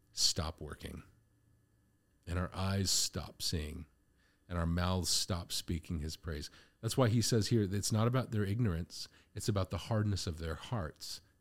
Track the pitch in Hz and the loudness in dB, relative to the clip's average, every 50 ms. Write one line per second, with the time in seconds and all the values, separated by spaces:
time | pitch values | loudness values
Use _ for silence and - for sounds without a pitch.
0 | _ _ - - - - - - 78 78 - - 78 71 - - - 78 76 76 | _ _ -2 2 2 2 2 2 -2 -2 -4 -8 -10 -12 -12 -10 -10 -10 -10 -12
1 | - - - _ _ _ _ _ _ _ _ _ _ _ _ _ _ _ _ _ | -14 -16 -20 _ _ _ _ _ _ _ _ _ _ _ _ _ _ _ _ _
2 | _ _ _ _ - 82 85 90 90 - - 90 95 98 98 98 95 90 - - | _ _ _ _ -8 -4 -2 0 0 -2 -2 -2 0 2 2 2 2 2 2 2
3 | - - - 90 76 - - - - - - 80 76 76 76 76 78 - _ _ | 2 0 -2 -6 -8 -8 -8 -6 -4 -2 -2 -2 -2 -4 -6 -10 -10 -12 _ _
4 | _ _ _ _ _ _ _ _ _ - 87 87 82 85 85 87 90 92 92 92 | _ _ _ _ _ _ _ _ _ -4 -2 0 2 2 2 2 2 2 2 2
5 | 82 - - - - - 92 85 85 - - - - - 90 80 - - 87 76 | 2 2 2 2 2 0 -2 -4 -4 -6 -6 -6 -4 -2 -4 -4 -4 -4 -6 -4
6 | 73 78 - - - - 76 73 78 - - - - _ _ - - 110 - 139 | -4 -6 -8 -8 -8 -6 -6 -6 -8 -10 -14 -18 -20 _ _ -6 -6 -2 2 4
7 | 127 107 110 117 104 - 127 110 101 - 120 113 104 92 98 101 - - 117 107 | 4 6 6 4 4 4 4 4 4 4 4 4 4 2 0 0 0 2 2 4
8 | 113 120 127 131 - - 110 104 101 98 104 120 123 98 82 82 87 - - - | 4 4 2 2 0 0 0 0 0 0 2 2 2 2 2 0 -2 -6 -8 -12
9 | - - - - - _ - 104 - - 101 98 92 - 98 87 - - 113 107 | -12 -14 -16 -20 -20 _ -10 -4 0 2 2 2 2 0 -2 -4 -2 0 2 2
10 | 104 104 98 87 - - 80 80 82 82 80 - - - 123 107 80 71 - - | 2 2 0 0 -2 -4 -4 -4 -4 -6 -6 -6 -6 -6 -4 -4 -4 -6 -8 -10
11 | - - - - - _ _ _ | -12 -12 -12 -12 -14 _ _ _